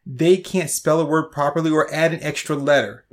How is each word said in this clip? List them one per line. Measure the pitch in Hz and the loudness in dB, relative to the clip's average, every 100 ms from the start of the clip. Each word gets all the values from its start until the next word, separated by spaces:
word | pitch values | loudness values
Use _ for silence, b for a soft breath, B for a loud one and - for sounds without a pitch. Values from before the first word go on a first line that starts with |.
they | - 127 160 185 | -10 2 4 4
can't | - 185 151 | 2 -4 -2
spell | - 156 160 | -2 0 0
a | 151 | 2
word | 160 156 | 0 -2
properly | - 147 160 160 | -2 -2 0 0
or | 156 - | 0 0
add | 156 165 160 | 0 0 0
an | |
extra | 151 151 - 143 | -6 -6 -6 -2
letter. | 139 143 104 107 _ | 2 2 0 -8 _